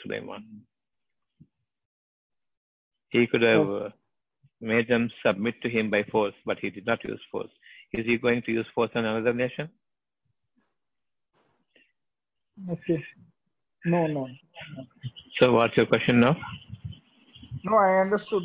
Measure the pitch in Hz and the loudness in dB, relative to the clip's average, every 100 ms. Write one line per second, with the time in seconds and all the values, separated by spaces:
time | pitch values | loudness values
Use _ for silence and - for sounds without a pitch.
0 | 101 107 107 101 110 107 - _ _ _ | -10 -10 -10 -16 -18 -20 -20 _ _ _
1 | _ _ _ _ _ _ _ _ _ _ | _ _ _ _ _ _ _ _ _ _
2 | _ _ _ _ _ _ _ _ _ _ | _ _ _ _ _ _ _ _ _ _
3 | _ 120 117 120 117 110 98 101 107 - | _ 0 2 2 4 4 2 -2 -8 -14
4 | _ _ _ _ _ _ 113 117 117 120 | _ _ _ _ _ _ -2 0 2 0
5 | 117 - 117 98 117 - 120 117 107 104 | 0 -2 -2 0 -4 -4 -4 -2 0 0
6 | 104 113 101 - - 98 101 101 107 117 | 0 0 -2 -4 -8 -6 -6 -8 -4 -4
7 | 110 104 - 104 - _ - - - 117 | -4 -12 -10 -10 -10 _ -20 -20 -10 -6
8 | 113 117 120 120 117 113 110 - 113 120 | -2 0 2 0 -2 -4 -4 -2 -2 -2
9 | 110 110 117 120 127 - 160 _ _ _ | -2 -2 -2 -2 -4 -6 -12 _ _ _
10 | _ _ _ _ _ _ _ _ _ _ | _ _ _ _ _ _ _ _ _ _
11 | _ _ _ _ _ _ _ _ _ _ | _ _ _ _ _ _ _ _ _ _
12 | _ _ _ _ _ - 180 170 - 156 | _ _ _ _ _ -16 -10 -8 -4 -4
13 | - _ - _ _ _ _ _ 175 175 | -4 _ -20 _ _ _ _ _ 0 0
14 | 160 143 127 131 _ - 151 143 - _ | 0 -2 -6 -12 _ -20 -18 -16 -18 _
15 | 127 - - - 127 117 113 - 110 113 | -14 -14 -10 4 6 6 4 2 2 2
16 | - 120 120 165 - - - - - - | 4 4 4 2 -4 -14 -18 -16 -16 -16
17 | _ _ _ - - - 185 220 190 190 | _ _ _ -20 -16 -10 0 4 4 4
18 | 196 208 - 208 | 2 0 -2 -4